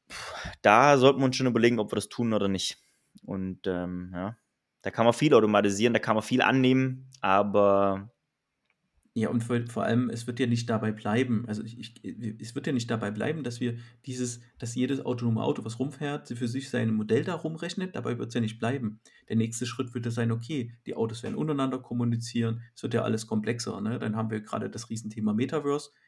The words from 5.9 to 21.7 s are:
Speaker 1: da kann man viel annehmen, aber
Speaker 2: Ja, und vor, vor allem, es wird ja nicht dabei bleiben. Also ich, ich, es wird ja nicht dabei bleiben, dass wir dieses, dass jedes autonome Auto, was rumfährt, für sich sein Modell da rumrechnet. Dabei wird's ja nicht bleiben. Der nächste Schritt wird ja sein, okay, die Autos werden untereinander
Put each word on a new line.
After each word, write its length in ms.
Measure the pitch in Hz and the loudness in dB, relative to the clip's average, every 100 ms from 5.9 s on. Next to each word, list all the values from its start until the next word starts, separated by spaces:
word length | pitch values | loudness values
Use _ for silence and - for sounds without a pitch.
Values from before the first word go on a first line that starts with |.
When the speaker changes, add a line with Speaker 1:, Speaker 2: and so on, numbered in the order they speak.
Speaker 1:
da 60 | 113 | 2
kann 160 | - 107 | 2 0
man 80 | |
viel 180 | - 127 | 2 2
annehmen, 680 | - 131 127 131 131 131 - - | 4 4 4 4 2 -4 -12 -4
aber 880 | 101 98 104 104 101 98 98 98 101 _ _ _ _ _ _ _ _ _ _ | 4 4 4 4 6 6 2 0 -6 _ _ _ _ _ _ _ _ _ _
Speaker 2:
Ja, 160 | 120 110 | -2 0
und 140 | 123 | 0
vor, 160 | 117 120 117 | 0 -2 -2
vor 160 | 110 | -2
allem, 260 | - 117 123 | 0 2 0
es 160 | 113 - | -4 -6
wird 140 | 120 | -2
ja 80 | 123 | 0
nicht 220 | 117 - | 0 0
dabei 240 | 110 110 | 0 0
bleiben. 500 | 107 104 110 123 110 - | -4 -2 0 2 0 -2
Also 180 | 107 | -6
ich, 140 | 117 117 | -8 -12
ich, 240 | - - 98 95 117 110 | -16 -14 -14 -8 -10 -10
es 160 | - - | -10 -8
wird 100 | - | -4
ja 60 | |
nicht 180 | 131 117 | -4 -2
dabei 220 | 113 101 | -4 -4
bleiben, 320 | 107 139 165 | -4 -4 -4
dass 160 | 120 117 | -6 -4
wir 180 | 123 117 - _ - | -4 -6 -12 _ -12
dieses, 340 | 127 123 120 - - | -6 -6 -6 -16 -12
dass 160 | 117 | -8
jedes 320 | 120 131 135 - | -4 -2 -2 -4
autonome 380 | 120 120 107 | -2 0 0
Auto, 220 | 120 147 113 | 0 -2 -6
was 140 | 117 | -6
rumfährt, 500 | 135 - 147 147 - | -6 -4 -6 -6 -8
für 180 | 120 123 | -6 -6
sich 220 | 123 135 | -6 -4
sein 240 | 123 113 | -2 0
Modell 320 | 110 107 120 185 | 0 2 2 2
da 100 | 165 | -4
rumrechnet. 580 | 160 160 170 190 185 | -6 -6 -8 -6 -6
Dabei 240 | - 120 120 | -6 -4 -4
wird's 180 | 117 120 | -4 -2
ja 40 | |
nicht 180 | 107 110 | -2 -2
bleiben. 440 | 113 139 110 - _ _ - | -4 -2 -4 -8 _ _ -4
Der 80 | 113 | 0
nächste 300 | 113 117 120 | 0 -2 -8
Schritt 280 | - 131 | -6 -6
wird 120 | 127 120 | -4 -4
ja 60 | |
sein, 200 | 117 117 | -2 -2
okay, 400 | 113 117 151 117 - - | -2 -4 -6 -6 -10 -10
die 100 | - | -4
Autos 280 | 113 110 | -4 -4
werden 120 | 107 104 | -8 -4
untereinander 440 | 151 143 131 | -2 0 -2